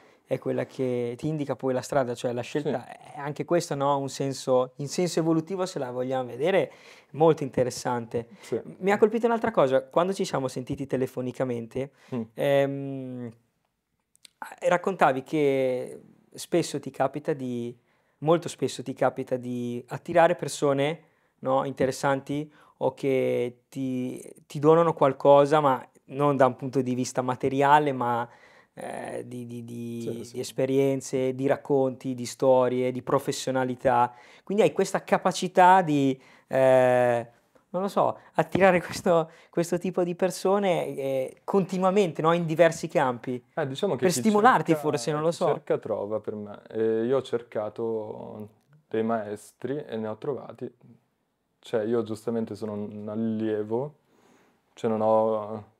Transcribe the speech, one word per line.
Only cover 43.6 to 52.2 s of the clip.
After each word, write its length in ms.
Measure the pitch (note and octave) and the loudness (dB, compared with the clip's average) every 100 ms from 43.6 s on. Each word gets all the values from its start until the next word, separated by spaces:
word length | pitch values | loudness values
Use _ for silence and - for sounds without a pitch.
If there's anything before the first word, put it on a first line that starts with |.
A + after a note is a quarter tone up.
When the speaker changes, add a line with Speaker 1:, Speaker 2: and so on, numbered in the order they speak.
| D3 | -6
Speaker 2:
diciamo 280 | C3+ G3+ | -4 -2
che 120 | D3 F#3 | 0 0
Speaker 1:
per 60 | |
Speaker 2:
chi 60 | D3 | 2
Speaker 1:
stimolarti 540 | G#3+ G#3 A3 G#3+ D#3+ | 2 4 6 4 2
Speaker 2:
cerca, 160 | D#3 D3+ | 0 0
Speaker 1:
forse, 240 | D3 E3 | -2 -2
non 100 | D3+ | -2
lo 60 | D#3 | -2
Speaker 2:
chi 60 | E3 | 0
Speaker 1:
so. 100 | E3+ | 0
Speaker 2:
cerca 320 | C#3+ - D#3 | -2 -2 -4
trova 420 | - G2+ G2+ G#2+ | -2 -6 -4 -6
per 140 | A2 | -6
me. 260 | G#2+ G#2 G#2 - | -10 -10 -14 -10
E 360 | A#2 A2+ A2+ | -2 0 0
io 120 | A#2 C3+ | 0 0
ho 60 | |
cercato 1300 | B2+ A#2+ - A2+ G#2+ G#2+ A2+ A2 G#2+ - A#2 A2+ G#2+ _ _ _ _ | 0 -6 -6 -8 -6 -6 -6 -6 -8 -12 -14 -14 -16 _ _ _ _
dei 140 | A2+ | -4
maestri 800 | A2 A2+ G#2 G#2 - _ B2 C#3 | -2 -2 -4 -10 -14 _ -8 -8
e 120 | - A2 | -8 -8
ne 120 | A2 | -8
ho 80 | G#2+ | -8
trovati. 520 | C#3+ B2+ - A2+ B2 - - A#2+ _ _ _ _ _ _ | -8 -8 -10 -14 -14 -14 -20 _ _ _ _ _ _ _
Cioè, 180 | - A#2 | -6 -4
io 180 | G#2+ A#2 | 0 -2
giustamente 520 | G#2+ A2 | -2 -6